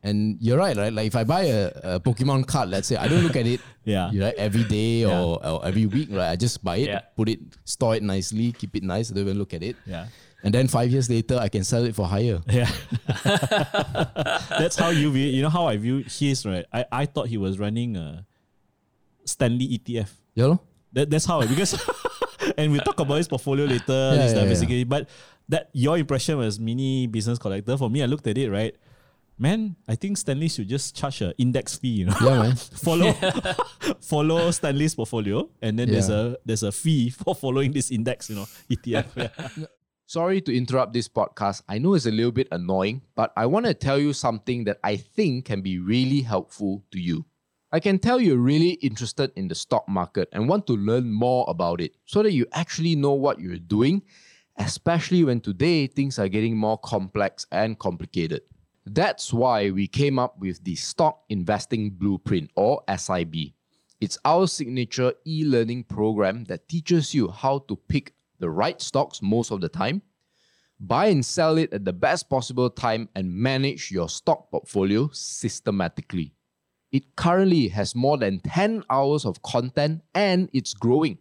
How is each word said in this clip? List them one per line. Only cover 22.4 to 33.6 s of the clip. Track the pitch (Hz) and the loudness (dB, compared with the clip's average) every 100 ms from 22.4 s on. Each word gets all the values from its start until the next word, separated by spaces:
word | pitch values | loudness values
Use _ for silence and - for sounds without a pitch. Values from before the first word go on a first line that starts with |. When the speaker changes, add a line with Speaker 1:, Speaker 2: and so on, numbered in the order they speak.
| 403 - | -4 0
Speaker 2:
and | 151 | 2
we'll | 143 | 2
talk | - - | 0 -2
about | 143 147 | 0 0
his | 170 | 0
portfolio | 131 - 139 143 | -4 -2 0 2
later, | 123 - 131 135 | 0 0 0 4
Speaker 1:
Yeah, | 131 | 4
Speaker 2:
his | 123 | 4
Speaker 1:
yeah, | 110 | 4
yeah. | |
Speaker 2:
diversification, | 98 90 82 82 123 | 4 4 2 0 0
but | 139 - - - _ - | -2 -4 -14 -20 _ -4
that, | 147 - | -4 -2
your | - 135 170 | 0 2 2
impression | 143 135 - 151 | 0 -2 0 0
was | 113 101 | -2 -2
mini | 113 120 135 131 127 | -4 -2 0 0 0
business | 113 107 120 | -2 -2 -2
collector. | 104 98 104 135 | -2 -4 -2 -2
For | 127 | 0
me, | 131 | 0
I | 127 | 0
looked | 147 123 | 0 -2
at | 107 | -2
it, | 131 | 0
right? | 98 110 - _ - _ _ _ - | 0 -2 -6 _ -20 _ _ _ -2
Man, | 135 220 214 175 - | 0 0 -2 -6 -4
I | 113 | -4
think | 196 202 | -2 -4
Stanley | - 139 160 | -2 -2 -2
should | - 98 | -2 -4
just | 139 - - | -4 -4 -6
charge | 143 135 | -6 -2
a | 95 - | -4 0
index | 123 127 - - | 0 0 -4 -6
fee, | 131 | -2
you | 110 90 | 0 0
know? | 95 | 4
Speaker 1:
Yeah, | 120 131 | 6 6
man. | 110 131 | 4 2
Speaker 2:
<laughs> | |
Follow, | - - 175 165 196 | -4 -4 0 4 4
<laughs> | - 190 - 185 - | 4 0 0 -4 -2